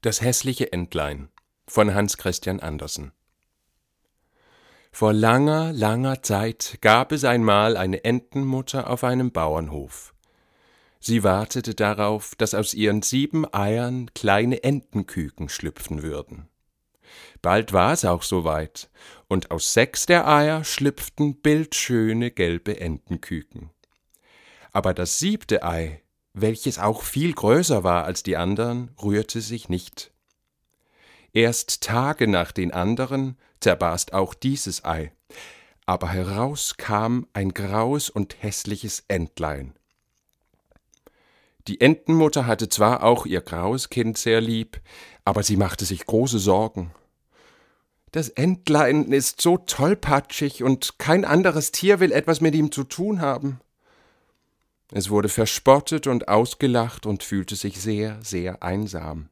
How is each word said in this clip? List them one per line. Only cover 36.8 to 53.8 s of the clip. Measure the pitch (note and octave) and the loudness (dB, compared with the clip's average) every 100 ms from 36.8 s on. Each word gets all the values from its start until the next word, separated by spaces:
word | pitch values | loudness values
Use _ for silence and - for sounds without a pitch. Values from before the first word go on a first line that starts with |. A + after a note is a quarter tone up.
| - G#2 A2+ B2 - | -4 -2 0 -2 -2
ein | - F#2+ F2+ | -4 -4 -2
graues | G2 G#2 A#2 C#3+ - | -4 -2 0 -2 -4
und | - G2 - | -4 -6 -6
hässliches | G#2+ - - G2+ G#2+ - _ | -8 -6 -6 -8 -8 -10 _
Entlein. | F#2+ E2 - D2+ C#2+ C2 - _ _ _ _ _ _ _ _ _ _ _ _ _ _ _ _ _ _ - | -4 -4 -6 -6 -6 -10 -16 _ _ _ _ _ _ _ _ _ _ _ _ _ _ _ _ _ _ -10
Die | G2+ | 4
Entenmutter | B2+ D#3 - D#3+ D#3 D3 A#2+ | 6 6 2 4 4 2 0
hatte | A2 G#2+ | 0 0
zwar | - G#2+ B2 | 2 4 6
auch | A2 A#2+ - | 4 4 2
ihr | F2 | -4
graues | - E2+ F2+ B2+ - | -4 -6 -4 -4 -4
Kind | - A2+ G#2+ | -2 -2 -2
sehr | - A2+ | 0 2
lieb, | A2+ A2+ A2+ - - - - - - | 2 -2 -4 -12 -20 -20 -20 -6 -2
aber | G2+ | 0
sie | G2+ G2 | 2 2
machte | G2 - F2+ | 0 -2 -6
sich | F#2 - | -6 0
große | A2 C3 A#2 | 0 2 2
Sorgen. | G2 F#2+ A2 - F2 - _ _ _ _ _ _ _ _ _ _ _ | 4 2 2 -4 -10 -12 _ _ _ _ _ _ _ _ _ _ _
„Das | D#3 D3+ | -6 -6
Entlein | - D#3+ F3+ - D3+ C#3 D3 - | 0 0 0 2 4 6 4 4
ist | C#3 C3 - | 2 2 0
so | F3 F3+ | 2 2
tollpatschig | - - D3 G#3 - C#3 - - C#3+ - | 0 0 2 2 2 0 0 -4 -4 -2
und | B2 C3+ - - | 0 0 -2 -6
kein | - F3 - | 2 2 4
anderes | D#3 F#3+ D3+ D3 | 4 4 2 -2
Tier | - F#3 G3 | -2 2 4
will | F#3 | 6
etwas | C3+ - D#3+ | 4 2 2
mit | D#3+ | 4
ihm | D#3 D3+ | 4 0
zu | C#3+ | 0
tun | C3 - G3 G#3 | -6 -4 -2 0
haben.“ | D3+ B2+ C#3+ B2+ _ _ | -2 -2 -4 -8 _ _